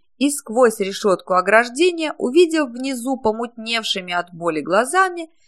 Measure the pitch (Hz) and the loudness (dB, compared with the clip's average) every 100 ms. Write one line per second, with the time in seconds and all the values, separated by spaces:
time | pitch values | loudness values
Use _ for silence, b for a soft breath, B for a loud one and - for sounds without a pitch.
0 | _ _ 277 285 - 220 240 226 190 196 | _ _ -2 -2 -4 2 4 2 -4 -2
1 | 214 180 - 180 185 220 240 247 359 339 | 0 0 0 0 4 4 2 2 0 0
2 | 311 - 247 294 339 320 277 240 269 254 | -6 -4 0 4 4 4 -2 -4 -6 -6
3 | 240 262 220 220 233 226 220 233 214 190 | -4 -2 -2 -4 -6 -10 -4 -4 -2 -6
4 | 180 175 175 170 170 156 151 190 254 359 | -4 -4 -4 -4 -4 -2 0 0 2 2
5 | 381 349 320 _ | 0 -2 -12 _